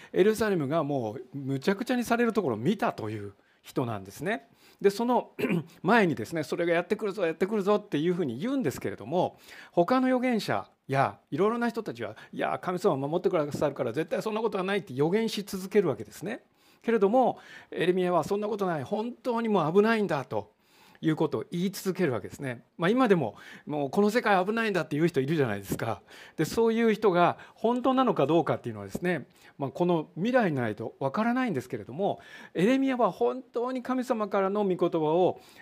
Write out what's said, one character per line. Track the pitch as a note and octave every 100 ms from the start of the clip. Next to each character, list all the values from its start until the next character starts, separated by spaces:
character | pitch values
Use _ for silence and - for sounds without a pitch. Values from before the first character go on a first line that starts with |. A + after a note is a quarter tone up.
| -
エ | -
ル | G3 G#3+
サ | A3
レ | F#3
ム | C3+
が | E3
も | C#3+ C#3+ A2
う | A2 - C#3+
む | C3 C#3
ち | E3
ゃ |
く | G3 B3+
ち |
ゃ | B3
に |
さ | A3+ A#3
れ | A#3
る |
と | G#3+
こ | E3
ろ | G#2+
を |
見 | C3 A3
た | A#3
と | - A2
い | G#2+ G2+
う | - _ _
人 | - - A#2+
な | G#2+
ん |
で | F#2+
す | -
ね。 | D3+ B3 - _ _ -
で、 | G3
そ | G3
の | A#3+ A#3+ - - B3 F3
<clears throat> | - -
前 | D#3+ A#3 F3+
に |
で | B2
す | G#2+
ね、 | D#3+
そ | D3 E3+
れ | E3+
が |
や | E3+
っ | F3
て |
く | G#3
る | G#3+
ぞ、 | G3 E3
や |
っ |
て | D#3+ F#3+
く | A3
る |
ぞ | F#3 G#3
っ | G3+
て | D3
い | E3+
う |
ふ | F3+
う |
に | D3+ A2+
言 | A3
う | C#4
ん |
で | D#3+
す | -
け | G#2+
れ | G2+
ど |
も、 | G#2 F3 C#3 - - - -
他 | - - B3+
の | B3+
預 | B3+
言 | B3+ A3+
者 | F3+ G#2+ F#2+ _ -
や | C3+ A#2+ - _
い | C#3+
ろ | G#3
い |
ろ | A#3+
な | A#3
人 | A3+
た | G#3
ち | A#2
は、 | G#2 G#2+ -
「い | -
や、 | - C#3
神 | - F3+
様 | G#3 C#3
守 | C#3 E3+
っ |
て | F#3
く | F3+
だ | D3
さ | C#3+ D3+
る |
か | B2+
ら | B2
絶 | A#2+ D#3+
対 | G#3+
そ | G#3+
ん |
な | G#3+
こ | A3+
と | G3
は |
な | F#3 G3+
い」 |
っ |
て | D3
預 | B2+ D#3
言 | G#3+ A3+
し | G#3+
続 | G3 F#3+ F#3+
け | G#3+
る | F3
わ | A2
け |
で | G#2+
す | -
ね。 | F3 A#3+ _ _ _ _
け | -
れ | A3+
ど | F#3+
も、 | B3+ A3+ - - - -
エ | - E3
レ |
ミ | F#3
ヤ | F3+
は、 | F3
「そ | D3 G3+
ん |
な | G#3
こ | G#3+
と | F#3+
な | D#3+
い、 |
本 | B2 G#3 A#3+
当 | B3 C4 A#3
に | A3+
も | G3+ D3+
う |
危 | F#3
な | A3 A3+
い |
ん | G3
だ」 | D3
と | B2+ A2 - _ _ _ - -
い | D#3+
う | D#3
こ | D#3
と | A#2
を | -
言 | F3
い | F#3+
続 | G3 G3
け | F3 F3
る |
わ | A2+
け | F#2+
で |
す | -
ね。 | C3+ A#2+ - -
ま | E3+
あ、 |
今 | B3 B3+
で |
も、 | F3+ A2+ - - - -
「も | D3 C#3
う |
こ | G3+
の | G#3
世 | A#3
界 | A#3 F#3+
危 | F#3
な | A3+ A3
い |
ん |
だ」 | F3+
っ | D#3
て | C#3+
い |
う | E3
人 | C#3
い | C3+
る | E3
じ |
ゃ | B2+
な | G2+
い |
で | G2
す | -
か。 | A#2 G#2 - - - -
で、 |
そ | D#3 - A3+
う |
い | A3+
う | A3+
人 | G#3 G#3+
が | F3 E3+ - -
本 | - G#3+ B3
当 | C4
な | C4
の | B3+
か | D#3+ C#3+
ど | E3
う |
か | D3 A#2
っ |
て | A#2+
い |
う |
の | G#2+
は | G2
で |
す | -
ね、 | F3+ E3 - _ - -
ま | C3+
あ、 |
こ | - F3
の | E3+ D3+
未 | - G#3+
来 | B3+ G3
に | C#3
な | A#2
い |
と | G#2 A2+ -
わ | C3+
か | G3+
ら | A3+
な | B3 B3+
い |
ん |
で | C3
す | -
け | A2
れ |
ど | G2+
も、 | C#3 G3 A#2+ - - -
エ | D#3+ G3
レ | C4+
ミ | C4+
ヤ | B3
は | G#3+
本 | E3+ A#3+ B3+
当 | - A#3+ A#3+
に | C4
神 | B3 B3+
様 | B3 A#3 G#3
か | G#3
ら | F#3+
の | G3+
御 | G3+ F3
言 | E3+
葉 | E3+ D3+
を | E3 F3 - - -